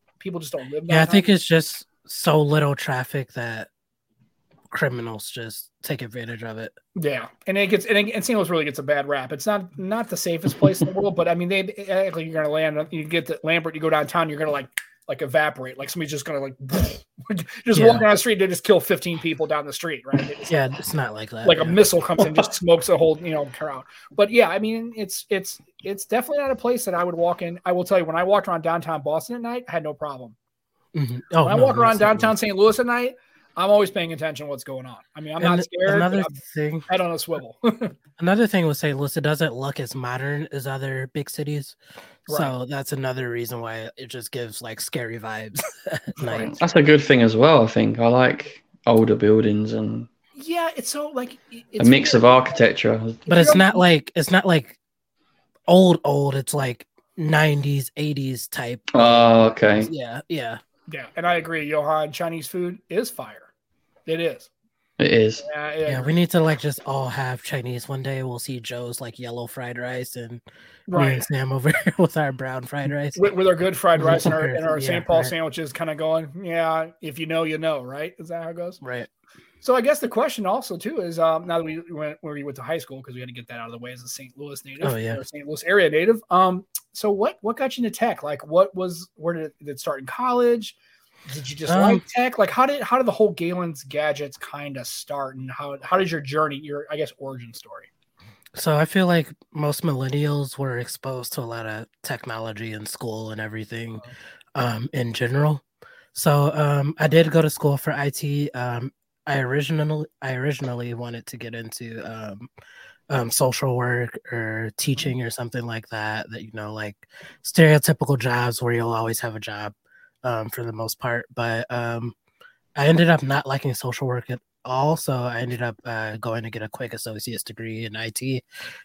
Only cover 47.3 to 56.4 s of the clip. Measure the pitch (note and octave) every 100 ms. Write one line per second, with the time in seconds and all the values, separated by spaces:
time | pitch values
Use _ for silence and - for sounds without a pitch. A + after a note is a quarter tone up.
47.3 | A2 D3 D3 A2 A2+ G#2+ A#2 A#2 B2+ B2+
48.3 | - - - _ _ A#2+ A2+ A2+ F#2+ G#2
49.3 | A2 G#2+ G#2 G#2+ A2+ G#2+ A2+ A#2 _ _
50.3 | C#4 D#4 E4+ E4 - - D4 D4+ C4+ B3
51.3 | - _ - - G#3+ A#2+ C#3 - A#2+ A#2+
52.3 | B2+ C3 - A#2 - A2+ A2+ A2+ A2+ -
53.3 | F3 E3 F#3+ F#3+ F#3+ F3+ D#3 - E3+ C#3+
54.3 | F#3 F#3+ D#3+ - _ _ _ _ _ _
55.3 | _ _ _ - F3+ F#3 E3 D3 C#3+ C#3
56.3 | C3+